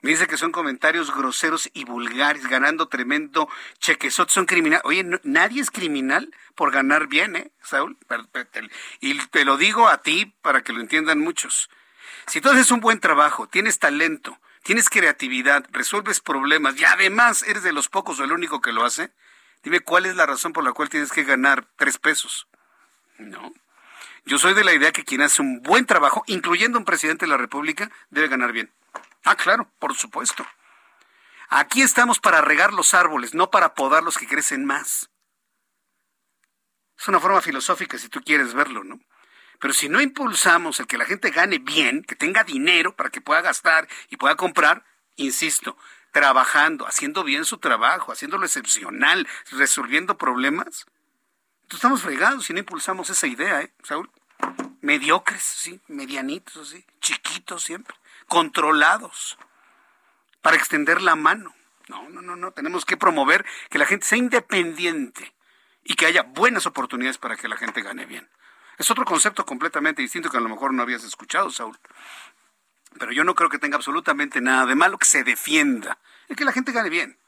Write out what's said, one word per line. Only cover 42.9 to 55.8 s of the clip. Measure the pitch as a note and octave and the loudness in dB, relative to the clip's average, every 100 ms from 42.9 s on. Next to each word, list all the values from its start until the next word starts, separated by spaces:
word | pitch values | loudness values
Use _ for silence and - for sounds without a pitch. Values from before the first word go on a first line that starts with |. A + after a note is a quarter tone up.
para | - C3 | -2 -6
que | - | -6
pueda | - D3+ | 0 0
gastar | F3 C3+ - D#3+ D#3+ - - | 2 0 2 2 0 -12 -18
y | - | -2
pueda | C#3 D#3 | 0 2
comprar, | F3+ D3+ D3+ - _ _ _ - | 0 2 4 2 _ _ _ -8
insisto, | C#3 B2 - - - - - - _ | -6 -2 -2 -2 -6 -14 -20 -20 _
trabajando, | D3 C#3+ C3 - D3+ D3+ D#3+ - | 2 6 6 4 4 2 0 -6
haciendo | - C#3+ D3+ | -4 -4 -4
bien | D#3+ C#3 | -2 -2
su | D#3+ - | -2 -4
trabajo, | D3+ A2+ A#2 F3 - | 0 2 2 0 -4
haciéndolo | A2+ C#3+ F#3+ F3+ | -10 -6 -4 -2
excepcional, | - A#2+ - - G#2+ C#3 F3+ D#3 - - | -4 -2 -2 -2 -2 2 2 -2 -8 -14
resolviendo | C3 C#3 - B2 C#3+ F3+ G3+ | -2 0 0 0 -2 -2 -2
problemas, | C3+ B2 C3+ D#3+ - - - _ _ _ _ _ _ _ | -2 0 -2 -2 -6 -14 -20 _ _ _ _ _ _ _
entonces | _ - | _ -2
estamos | B3 C4 | 0 2
fregados | F#3 C3+ F#3+ C4+ - | -2 0 0 0 -4
si | |
no | E3+ | -6
impulsamos | G3+ E3 - F#3+ F3 | -6 -8 -6 -6 -4
esa | F#3+ D3+ | -2 -2
idea, | A#2+ F3 D#3+ | -2 -2 -2
¿eh, | D#3+ _ | -4 _
Saúl? | - D3+ - _ _ _ - - - - | -10 -10 -10 _ _ _ -10 -8 -14 -8
Mediocres, | C#3+ D3 C#3+ E3 - - | -2 -2 2 0 0 -6
sí, | - - - F3+ | -8 -8 -10 -14